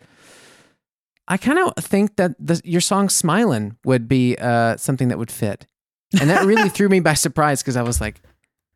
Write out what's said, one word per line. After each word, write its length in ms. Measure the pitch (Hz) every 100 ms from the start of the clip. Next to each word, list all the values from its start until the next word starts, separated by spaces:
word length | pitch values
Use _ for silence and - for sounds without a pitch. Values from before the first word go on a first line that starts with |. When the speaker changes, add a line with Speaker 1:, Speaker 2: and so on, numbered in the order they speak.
| _ _ - - - _ _ _ _ _ _ _ -
Speaker 1:
I 100 | 190
kinda 340 | 240 339 359 -
think 360 | - 202 208 -
that 180 | 180 -
the, 200 | 147 170 175
your 160 | 170
song 260 | - 196 196
Smilin' 680 | - 165 190 226 113 104 113 123
would 220 | 127 113
be, 280 | 131 123 -
uh, 380 | 120 117 113 104
something 300 | - 131 123
that 120 | 98
would 120 | 117
fit." 360 | - 107 - - _ _ _ - 190
And 100 | 143
that 160 | 202 196
really 240 | 226 202
Speaker 2:
<laughs> 60 | -
Speaker 1:
threw 140 | 202
me 100 | 190
by 140 | 160
surprise 480 | 147 156 160 151 135
'cause 140 | 135 123
I 60 |
was 180 | 120 117
like, 180 | 107 - _ _ _ _ _